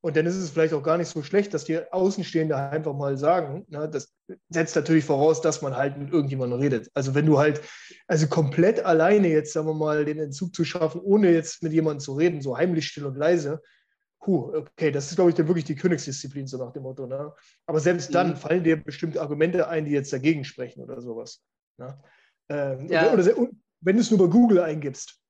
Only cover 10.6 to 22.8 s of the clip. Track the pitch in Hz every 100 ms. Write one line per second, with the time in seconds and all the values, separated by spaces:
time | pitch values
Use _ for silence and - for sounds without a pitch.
10.6 | 165 180 160 170 190 208 190 165 160 -
11.6 | 165 156 156 143 139 139 175 156 135 120
12.6 | 180 160 143 - 143 131 151 175 143 156
13.6 | _ _ _ _ _ _ - 175 - 156
14.6 | - - 156 143 139 170 175 170 156 175
15.6 | 147 143 185 156 - 135 135 139 131 131
16.6 | 123 147 131 131 127 135 147 - _ _
17.6 | - 156 151 175 135 170 180 143 151 180
18.6 | 165 160 151 143 165 147 147 147 165 180
19.6 | 160 165 147 143 143 135 143 156 131 -
20.6 | 120 - 123 123 123 113 113 - _ _
21.6 | _ _ 127 139 _ _ _ _ _ 147
22.6 | 139 131